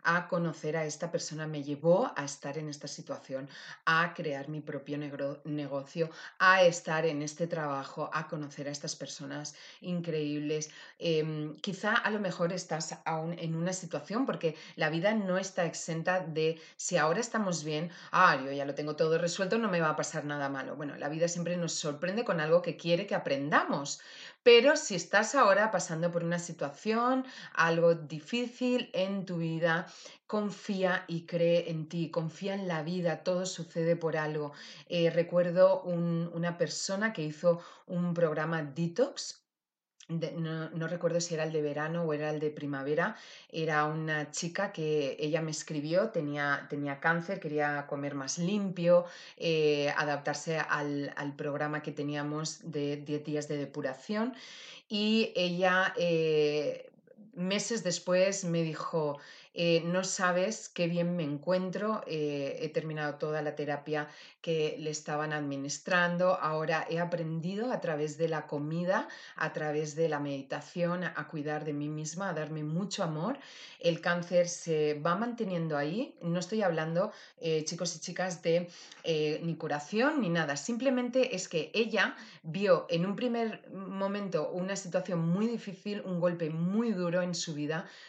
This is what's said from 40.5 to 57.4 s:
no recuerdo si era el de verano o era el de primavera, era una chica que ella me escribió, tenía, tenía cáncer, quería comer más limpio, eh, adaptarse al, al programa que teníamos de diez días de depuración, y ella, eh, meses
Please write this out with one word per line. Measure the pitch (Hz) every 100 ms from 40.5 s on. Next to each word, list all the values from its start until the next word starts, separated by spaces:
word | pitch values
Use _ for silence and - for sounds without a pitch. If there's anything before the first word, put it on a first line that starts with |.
| 160 160
no | 165 165
recuerdo | 175 175 170
si | -
era | 160
el | 156
de | 160
verano | 147 143 156 170
o | 165
era | 151 151
el | 151
de | 151
primavera, | 147 143 139 135 151 190 220 - - -
era | 165 160 151 151
una | 156 156 151 147
chica | - 170 170 196
que | 196 156 151 139 -
ella | 151 160
me | 160
escribió, | 151 - 156 151 175 220
tenía, | 170 147 147 143 139 -
tenía | 143 143 139
cáncer, | 165 170 170 196
quería | 156 151 147 143 143
comer | 143 143
más | 143 135 -
limpio, | 170 208 196 170 170 175 175 - - -
eh, | 165 160 151 147 143 -
adaptarse | 151 143 147 143 - 156
al, | - 151 147 143 139 -
al | 143
programa | 143 151 143 151 151
que | 156
teníamos | 151 147 147 147 151 156 - 165
de | 147 143 147
diez | 147 147
días | 151 151 147
de | 147
depuración, | 143 147 139 135 - 214 233 - - - - - -
y | 208 214 220 220 175
ella, | 180 175 185 180 185 -
eh, | 175 165 160 151 147 151 160 170 - _ _ - -
meses | 175